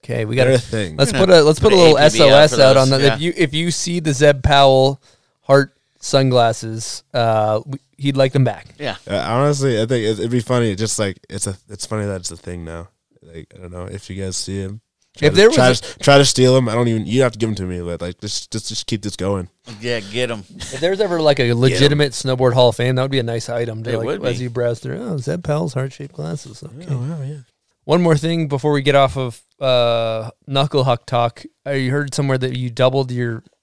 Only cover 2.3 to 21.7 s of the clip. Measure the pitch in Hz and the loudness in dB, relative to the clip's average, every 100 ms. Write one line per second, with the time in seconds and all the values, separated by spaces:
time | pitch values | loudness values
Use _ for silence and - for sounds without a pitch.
2.3 | 135 151 - 135 135 131 135 139 139 165 | 8 6 6 6 6 4 2 2 0 -4
3.3 | 175 156 151 170 - - 175 160 131 147 | -2 -2 0 -4 -4 -4 -4 -4 2 4
4.3 | 143 127 143 139 131 135 135 _ _ _ | 4 2 4 6 6 2 0 _ _ _
5.3 | _ - 139 135 _ _ _ - 139 135 | _ 2 2 2 _ _ _ -2 0 2
6.3 | 123 117 110 113 110 - - _ 127 113 | 2 2 0 -8 -10 -10 -14 _ -2 0
7.3 | 110 107 107 147 131 _ _ 139 139 135 | 0 0 -2 -6 -14 _ _ -4 0 2
8.3 | 139 123 98 - _ 143 92 - 98 69 | 2 0 -2 -18 _ -10 -10 -6 -6 -2
9.3 | 117 143 143 135 110 113 127 107 110 113 | -2 0 0 -2 -2 -2 -2 -2 -4 -2
10.3 | 123 - 123 117 95 110 - 101 92 _ | -4 -2 -2 0 -2 -6 -4 -6 -6 _
11.3 | 95 - 95 _ 98 - 107 101 95 87 | -10 -8 -10 _ -16 -10 -8 -6 -8 -10
12.3 | 85 - 87 82 85 90 _ _ _ 82 | -14 -14 -12 -12 -14 -16 _ _ _ -20
13.3 | 82 - - 92 90 92 95 - 98 95 | -20 -20 -20 -18 -14 -12 -14 -12 -10 -8
14.3 | 90 - 98 95 107 _ _ _ - 147 | -8 -8 -8 -8 -12 _ _ _ 0 2
15.3 | 151 214 311 127 123 - - - 139 139 | 6 6 6 4 2 -4 -2 4 6 6
16.3 | - 127 131 120 113 120 113 85 120 131 | 4 4 4 2 -2 -2 -2 -2 0 0
17.3 | 110 110 98 92 90 87 85 87 - 104 | 0 -4 -4 -6 -6 -8 -8 -10 -10 -10
18.3 | - - 113 - 110 - 110 101 - 90 | -10 -8 -10 -8 -10 -6 -6 -6 -6 -4
19.3 | 98 90 _ - 107 120 117 98 110 123 | -4 -6 _ -20 -10 -6 -6 -6 -6 -4
20.3 | 113 95 - - 131 165 190 208 170 156 | -6 -12 -16 -14 -4 -2 0 -2 2 2
21.3 | 139 120 120 131 | 2 2 2 2